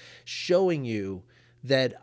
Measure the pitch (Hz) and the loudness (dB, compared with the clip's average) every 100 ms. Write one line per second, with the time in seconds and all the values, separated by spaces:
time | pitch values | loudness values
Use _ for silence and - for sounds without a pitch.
0 | - - - - - 180 190 156 123 110 | -20 -20 -14 -6 2 4 4 0 -2 -4
1 | 98 95 - _ _ _ 127 131 127 - | -4 -8 -14 _ _ _ 0 2 2 -2